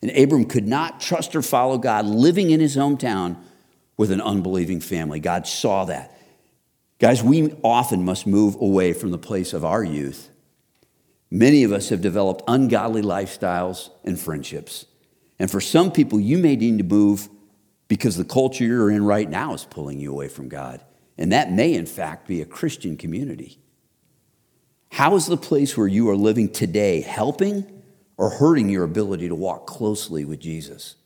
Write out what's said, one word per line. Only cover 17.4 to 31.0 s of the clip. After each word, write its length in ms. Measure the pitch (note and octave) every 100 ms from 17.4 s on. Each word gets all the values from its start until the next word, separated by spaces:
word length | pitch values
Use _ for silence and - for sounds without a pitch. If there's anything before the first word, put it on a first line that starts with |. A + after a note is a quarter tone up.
| _ _ _ _ _
because 280 | G#2 B2+ F2
the 80 |
culture 400 | F2+ B2+ C3 C3
you're 260 | A#2+ A#2+ G#2
in 140 | G#2
right 240 | G#2 G#2 G#2
now 240 | E2 D3+
is 120 | D2
pulling 360 | - - C#2+ C#2
you 120 | C#2+
away 160 | C#2 C#2
from 200 | - C2+
God. 340 | C#2+ C2 B1+ _ _ _ -
And 140 | E3+
that 200 | G#2+ D#3
may, 220 | F3+ D3
in 120 | C3+ E2
fact, 420 | - D#2+ D#2+ -
be 120 | F2+
a 60 | D2+
Christian 500 | - E3 - - D#2
community. 640 | E2 E2+ C#3 - - - _ _ _ _ _ _ _ _ _ _ _ _ _
How 260 | - C#3+ G3
is 100 | D#3
the 100 | E3+
place 400 | - D3+ C#3 -
where 120 | G2+
you 200 | G2 A#2
are 80 | G2
living 320 | G#2 A2 G#2+
today 520 | - G2+ F#2 G#2 E2+
helping 680 | C2+ - A#2 D3 G3 G3+ G3 - - _ _ -
or 140 | G#2
hurting 400 | - D3 D#3+ G#2
your 140 | G2
ability 440 | E2+ F2+ G#2 F#2 E2+
to 60 |
walk 320 | E2 F#2 E2 -
closely 580 | - G#2+ G#2 - D#2+
with 140 | D2 D2+
Jesus? 560 | E2 D#2+ D2 - - -